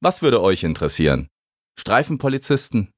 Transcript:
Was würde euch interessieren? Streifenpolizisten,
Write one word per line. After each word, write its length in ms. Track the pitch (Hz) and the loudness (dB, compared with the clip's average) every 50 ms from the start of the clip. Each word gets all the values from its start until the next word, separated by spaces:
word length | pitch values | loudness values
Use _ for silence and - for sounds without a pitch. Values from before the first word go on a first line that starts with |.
Was 200 | - 180 185 - | 0 0 0 2
würde 180 | 165 143 120 110 | 2 2 2 4
euch 240 | 87 98 95 - - | 4 2 2 2 -2
interessieren? 680 | 80 78 - 80 71 - - 80 73 67 65 71 - _ _ _ _ _ _ _ _ _ - | -4 -2 -2 -4 -4 0 2 2 2 2 0 -2 -10 _ _ _ _ _ _ _ _ _ -14
Streifenpolizisten, 1120 | - 90 104 127 147 - 165 123 - 139 135 135 - - 143 135 - - - 113 98 - _ | -4 0 2 2 2 0 -4 -4 -2 -2 -4 -4 -2 -2 -2 -2 -2 -2 -2 -4 -4 -4 _